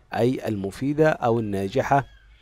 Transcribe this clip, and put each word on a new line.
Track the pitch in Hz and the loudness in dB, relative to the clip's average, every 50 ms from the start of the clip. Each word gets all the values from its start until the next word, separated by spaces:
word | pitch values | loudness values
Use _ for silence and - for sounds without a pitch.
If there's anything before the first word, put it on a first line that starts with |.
| _ _ - | _ _ -2
أي | 98 113 127 131 - - 113 | 0 0 2 0 -2 -4 -4
المفيدة | 110 98 95 98 - - 127 139 147 147 156 156 | -4 -4 -4 -6 -6 -4 -4 -2 0 2 2 2
أو | 156 - - 120 117 120 | 2 2 0 0 0 0
الناجحة | 113 104 98 95 98 98 113 131 - - 139 143 131 - - - - - - _ | 0 -2 -2 -2 -4 -2 -2 -2 0 2 2 2 2 -2 -8 -20 -20 -20 -20 _